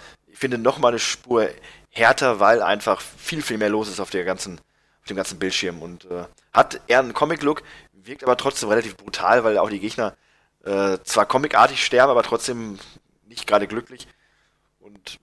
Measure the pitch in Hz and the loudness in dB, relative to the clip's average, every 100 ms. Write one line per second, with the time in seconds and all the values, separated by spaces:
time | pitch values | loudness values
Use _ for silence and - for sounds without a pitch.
0 | - - _ - 131 120 113 151 123 117 | -8 -20 _ -8 -6 -2 -2 2 2 0
1 | - - - 117 90 - - - _ - | -4 -6 -2 0 0 -4 -20 -20 _ 2
2 | 117 135 135 104 101 117 92 104 - 95 | 4 4 2 4 4 6 2 0 0 -2
3 | - - - 156 - 110 104 107 104 92 | -4 -16 -10 -8 -6 -2 0 0 -4 -8
4 | 95 98 90 92 98 85 _ _ _ _ | -6 -4 -4 -6 -8 -14 _ _ _ _
5 | - 95 92 90 95 - 95 85 85 87 | -10 -8 -8 -6 -4 -4 -6 -8 -14 -16
6 | 92 87 85 _ _ - - - - 127 | -12 -12 -12 _ _ 2 2 -2 0 2
7 | 127 110 151 160 139 151 - - - 98 | 0 -2 -2 0 -2 -4 -8 -20 -20 _
8 | 95 113 127 127 135 - 110 110 110 92 | -20 -6 -2 0 -2 -4 0 0 0 -8
9 | 98 - 90 120 113 104 101 101 104 - | -12 -4 2 4 4 2 0 -2 -6 -4
10 | 107 - _ _ _ _ 95 98 98 92 | -6 -6 _ _ _ _ -4 -2 0 -2
11 | - 113 101 131 151 - 123 135 - 123 | -2 2 2 0 2 4 4 4 0 4
12 | 135 120 - 117 - 120 110 95 - - | 6 4 2 -2 -4 -8 -10 -14 -18 -20
13 | _ _ 104 117 - 104 101 110 123 127 | _ _ _ -16 0 0 0 -6 -10 -14
14 | - _ _ _ _ _ _ _ 104 104 | -20 _ _ _ _ _ _ _ -20 -20
15 | - - | -20 -20